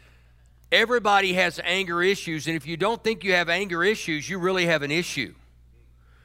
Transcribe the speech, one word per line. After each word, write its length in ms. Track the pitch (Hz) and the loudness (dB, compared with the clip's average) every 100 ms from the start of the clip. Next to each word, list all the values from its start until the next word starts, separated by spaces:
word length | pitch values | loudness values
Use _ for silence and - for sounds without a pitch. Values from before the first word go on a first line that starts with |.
| - _ _ _ - _ - | -20 _ _ _ -20 _ 0
Everybody 640 | 180 220 240 208 202 196 | 2 4 2 4 4 4
has 260 | 180 180 165 | 2 0 0
anger 400 | 175 185 185 170 | -2 -2 -2 0
issues, 460 | 180 196 - 156 139 | 0 0 -2 -6 -4
and 80 | 165 | -4
if 100 | 147 | -6
you 100 | 165 | -2
don't 260 | 196 233 | -2 0
think 200 | 220 220 | -2 -2
you 120 | 196 | 2
have 140 | 180 165 | 2 2
anger 360 | 170 202 170 | 0 -2 0
issues, 440 | 185 220 - 156 123 | 0 0 -2 -6 -4
you 100 | 185 | -2
really 280 | 180 190 170 | 0 2 2
have 160 | 156 | 2
an 80 | 139 | 0
issue. 440 | 156 175 - 104 - - _ - - - - - - | -2 -2 -6 -8 -10 -20 _ -20 -20 -20 -20 -20 -20